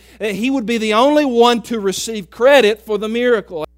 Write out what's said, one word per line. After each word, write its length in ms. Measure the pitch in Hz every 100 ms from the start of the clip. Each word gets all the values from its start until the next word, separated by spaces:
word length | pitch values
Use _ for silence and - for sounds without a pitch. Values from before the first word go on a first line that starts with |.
| _ -
that 160 | 208 190
he 160 | 254
would 160 | 269 214
be 100 | 233
the 160 | 220
only 320 | 214 277 302 277
one 380 | 233 240 240
to 160 | - 233
receive 500 | 196 180 - 214 175
credit 540 | - 254 285 208 220
for 160 | - 202
the 100 | 220
miracle. 560 | 233 247 220 - 165 156